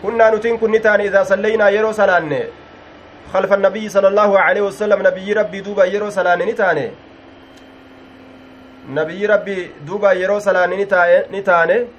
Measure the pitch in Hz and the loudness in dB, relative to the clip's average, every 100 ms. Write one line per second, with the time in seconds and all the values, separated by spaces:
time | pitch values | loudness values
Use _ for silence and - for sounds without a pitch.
0 | 190 226 220 214 226 226 220 220 220 208 | -4 2 4 4 -2 -2 0 2 2 2
1 | 202 196 190 196 214 220 202 202 220 214 | 2 0 0 0 0 2 2 2 0 0
2 | 196 175 160 135 113 - - - - - | 2 2 0 -6 -6 -12 -20 -20 -20 -20
3 | - - - 185 190 202 196 202 214 196 | -20 -20 -6 -4 0 2 0 -2 -4 2
4 | 196 202 208 196 165 190 202 - 214 196 | 2 4 2 4 2 0 -2 -4 -2 2
5 | 190 185 196 214 196 196 202 202 185 202 | 2 0 -4 -2 -2 -6 -8 0 0 0
6 | 208 196 180 175 180 226 190 156 117 - | -4 -2 0 0 0 0 0 0 -4 -10
7 | - - - - - - - - - - | -20 -20 -20 -20 -20 -20 -20 -20 -20 -20
8 | - - - - - - - - - 139 | -20 -20 -20 -20 -20 -20 -20 -20 -10 -6
9 | 156 180 208 208 202 190 175 - 147 202 | -6 -4 0 0 0 -8 -10 -14 -10 0
10 | 202 180 185 208 202 180 180 185 196 185 | 0 2 0 -2 0 0 0 -2 0 2
11 | 175 180 196 190 190 175 165 208 233 | 4 2 0 -6 0 2 2 0 -2